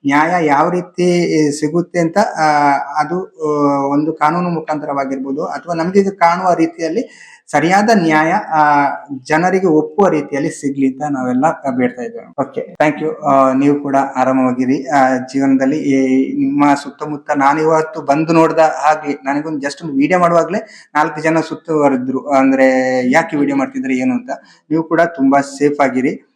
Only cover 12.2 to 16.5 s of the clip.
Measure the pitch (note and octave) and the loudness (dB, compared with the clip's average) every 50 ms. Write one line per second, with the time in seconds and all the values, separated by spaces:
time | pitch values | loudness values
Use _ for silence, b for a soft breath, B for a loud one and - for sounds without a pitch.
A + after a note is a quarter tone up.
12.2 | - - - - C3 - - - - - - - D3 D3+ D3 D3 D#3 D#3 D#3+ - | -18 -12 -8 -8 -8 -6 -6 -10 -10 -10 -4 -2 -2 -2 0 -2 -6 -8 -8 -4
13.2 | - D3 C#3 C3+ C3+ C3 C3 C3 C#3 C#3+ D3 C#3+ C#3+ C#3 C3+ C3+ C3+ C3+ - C3 | -2 2 4 4 4 4 2 2 2 2 2 0 -2 0 0 0 0 0 -2 0
14.2 | B2+ C3 C3 C3+ B2+ B2+ B2 B2 B2+ B2 C#3 D3+ C3+ - D3 C#3 C3 C3 C3 B2+ | 0 2 2 2 0 0 0 0 0 0 -2 -2 -2 0 2 2 4 4 2 -2
15.2 | B2 - - C#3 C3+ C3+ C3+ C3 C3+ C3+ D3+ D#3 - C#3+ C3+ C3+ C3 C3 C3 C3+ | -4 -4 -4 -2 2 2 2 2 2 0 -2 -2 -2 0 0 0 2 2 2 0
16.2 | C3 - - C#3+ C#3 C3+ | 0 0 -2 -2 -2 -2